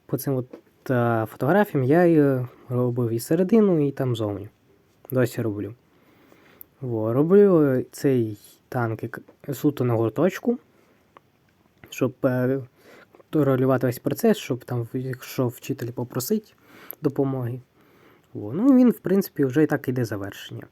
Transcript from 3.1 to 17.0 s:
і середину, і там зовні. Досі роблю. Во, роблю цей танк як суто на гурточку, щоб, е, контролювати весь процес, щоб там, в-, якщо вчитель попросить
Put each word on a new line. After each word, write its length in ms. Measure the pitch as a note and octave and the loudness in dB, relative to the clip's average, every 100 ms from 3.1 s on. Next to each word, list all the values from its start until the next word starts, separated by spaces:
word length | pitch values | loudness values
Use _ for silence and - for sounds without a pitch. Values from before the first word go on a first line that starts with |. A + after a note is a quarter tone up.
і 80 | A2+ | -2
середину, 680 | - E3 F#3 A3+ G3+ E3 C#3+ | -2 -2 2 4 4 2 0
і 40 | |
там 240 | - C3 A2+ | -2 -2 -2
зовні. 320 | G#2+ G2 G#2+ - _ _ _ _ - | -4 -6 -10 -18 _ _ _ _ -6
Досі 320 | B2+ B2 - | 0 0 0
роблю. 320 | A2+ G#2 G2+ A#2+ _ _ _ _ _ _ _ - - _ | -6 -4 -8 -12 _ _ _ _ _ _ _ -20 -20 _
Во, 320 | C3 A2+ A2 | -6 -2 0
роблю 720 | B2 D#3+ G3 G3+ E3+ D3 B2+ - | 2 4 6 8 6 4 2 -2
цей 460 | - C#3+ C3 A2 G#2 - - _ | -2 0 2 0 -4 -16 -20 _
танк 340 | B2+ A#2 A2+ | -4 -4 -4
як 180 | A#2 - - _ - | -10 -12 -16 _ -10
суто 320 | - D3+ - | -2 -2 0
на 100 | B2 | 0
гурточку, 640 | A2+ A2+ - F3 - - B3 _ _ _ _ _ _ _ _ _ _ _ _ - | 2 0 0 -2 0 -2 -4 _ _ _ _ _ _ _ _ _ _ _ _ -18
щоб, 240 | - B2+ - | -4 -4 -2
е, 360 | C3+ B2+ B2+ C3+ B2 _ _ - - - _ | -2 0 0 -2 -6 _ _ -20 -20 -20 _
контролювати 560 | D#3 C3+ C3 C3 C3 B2+ | 0 2 2 2 2 0
весь 120 | B2 | -4
процес, 380 | - - A3+ G#3+ | -6 -2 0 0
щоб 280 | - B2 | -2 -8
там, 180 | - B2 | -6 -6
в-, 140 | A2+ C3 | -6 -6
якщо 520 | C3 B2+ - - B2 | -8 -10 -8 -4 -4
вчитель 420 | - - C3+ A#2+ | -4 -10 -8 -8
попросить 640 | - B2+ C3+ - G#3+ - _ _ - - - | -8 -8 -6 -4 -4 -6 _ _ -20 -20 -6